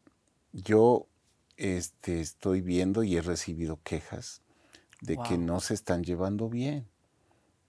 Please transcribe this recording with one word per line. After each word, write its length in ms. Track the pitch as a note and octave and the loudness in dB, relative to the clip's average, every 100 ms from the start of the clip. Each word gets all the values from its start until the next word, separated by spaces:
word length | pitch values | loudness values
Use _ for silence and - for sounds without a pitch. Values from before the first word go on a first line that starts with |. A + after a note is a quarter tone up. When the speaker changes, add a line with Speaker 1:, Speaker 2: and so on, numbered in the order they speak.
| _ _ _ _ _ | _ _ _ _ _
Speaker 1:
yo, 540 | - F#2+ G#2+ A#2 B2 - _ _ _ _ - | -12 4 6 8 6 0 _ _ _ _ -6
este, 640 | G2 F2+ E2+ - - E2+ | -2 -2 -4 -10 -4 -4
estoy 400 | D#2 - G2 F#2+ | -4 -4 0 0
viendo 420 | F2+ F2+ F#2 G2+ | 2 2 2 2
y 120 | A2 E2+ | 2 2
he 60 | |
recibido 560 | E2 E2 - D#2+ D#2+ D#2 | 0 -4 -4 -4 -4 -6
quejas 600 | - D#2 - - - - _ _ _ - _ - | -6 -6 -6 -12 -12 -18 _ _ _ -20 _ -16
de 140 | - E2+ | -6 -4
que 200 | A#2+ F2 | -2 0
Speaker 2:
Guau. 20 | |
Speaker 1:
no 220 | E2+ F2 | 0 -2
se 140 | - | -2
están 280 | G#2+ - F2 | -4 0 -2
llevando 440 | F2 F2 F#2+ G#2 A2+ | 0 -2 0 -2 -2
bien, 380 | A#2 C3+ D3 A2 _ _ _ _ _ _ _ | -2 -4 -4 -8 _ _ _ _ _ _ _